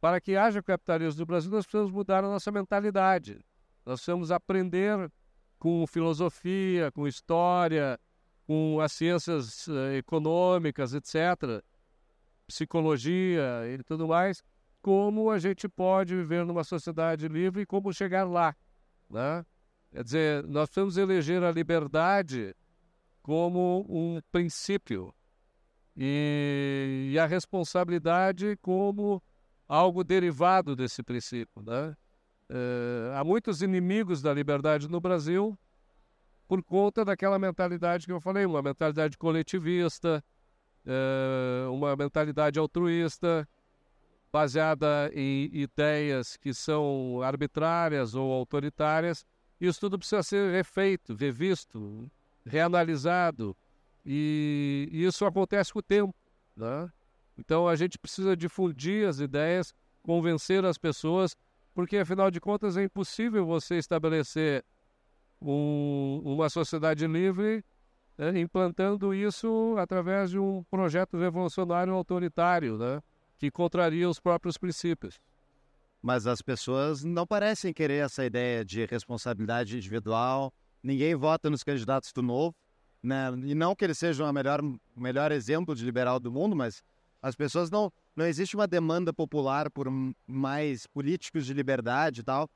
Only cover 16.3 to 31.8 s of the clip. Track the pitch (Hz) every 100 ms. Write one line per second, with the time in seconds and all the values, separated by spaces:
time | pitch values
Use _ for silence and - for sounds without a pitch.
16.3 | 170 175 170 156 170 156 160 165 165 156
17.3 | 156 185 190 202 196 196 180 196 185 190
18.3 | 175 165 151 _ _ _ _ _ 107 131
19.3 | 165 170 _ _ _ _ 139 117 147 156
20.3 | 147 - 143 151 - 196 180 196 185 147
21.3 | 180 175 170 160 170 151 156 170 202 175
22.3 | 131 101 95 _ _ _ _ _ _ -
23.3 | 156 175 180 180 180 196 180 165 165 -
24.3 | 175 175 - - 196 - 104 92 - _
25.3 | _ _ _ _ _ _ - 131 143 147
26.3 | 147 143 143 139 139 135 135 135 143 160
27.3 | 180 - 190 165 180 180 175 160 170 190
28.3 | 180 202 208 - 185 202 202 208 196 _
29.3 | _ _ _ _ 151 180 175 175 185 180
30.3 | 139 175 190 151 131 127 - 120 123 -
31.3 | 123 113 - 104 120